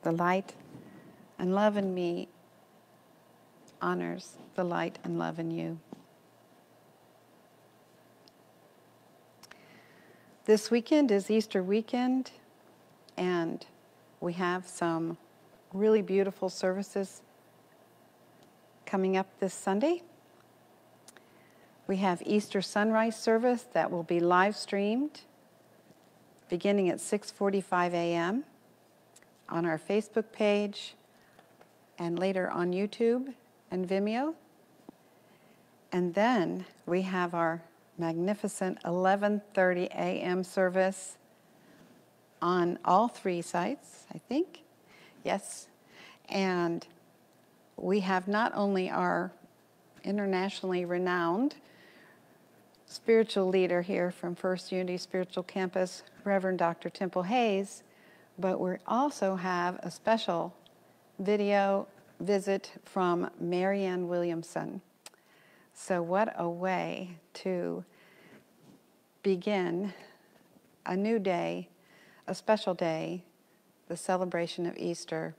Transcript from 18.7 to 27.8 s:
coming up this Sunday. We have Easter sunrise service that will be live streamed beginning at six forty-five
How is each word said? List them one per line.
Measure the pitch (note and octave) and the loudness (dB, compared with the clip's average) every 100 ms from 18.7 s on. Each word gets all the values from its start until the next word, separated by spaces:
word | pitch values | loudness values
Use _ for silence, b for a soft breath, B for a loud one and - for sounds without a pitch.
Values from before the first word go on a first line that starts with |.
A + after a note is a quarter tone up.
| - - | -20 -4
coming | G3 F#3+ F#3+ | 0 2 2
up | F#3+ - | -2 -4
this | F#3+ | -6
Sunday. | - - G3 C#4+ F4 - - _ - - - - - _ - - - B B B B B B - | -4 -2 2 2 0 -4 -20 _ -20 -20 -20 -20 -20 _ -20 -20 -20 B B B B B B -4
We | F#3+ | 0
have | G3 F3 - | 2 0 2
Easter | G#3 G#3 G3+ | 0 2 -4
sunrise | F3+ G#3 G#3+ A3 A3+ A3 | -2 0 2 4 2 0
service | - A3+ B3 A#3+ - | 2 4 4 2 0
that | E3+ D#3+ | 0 0
will | F3 | -2
be | E3 E3+ | 0 2
live | E3+ F3+ G3 G#3+ | 6 6 4 2
streamed | - G3+ G3+ A#3 D4 - - - _ _ - - - - - _ - - - | -4 0 0 0 -2 -6 -20 -20 _ _ -20 -20 -20 -20 -20 _ -20 -20 -6
beginning | F3+ G3+ G3+ F#3 | -2 2 2 2
at | - | 0
six | - G#3 - | -2 -4 -4
forty-five | - G3 G3 F3+ F3+ | -2 0 0 0 0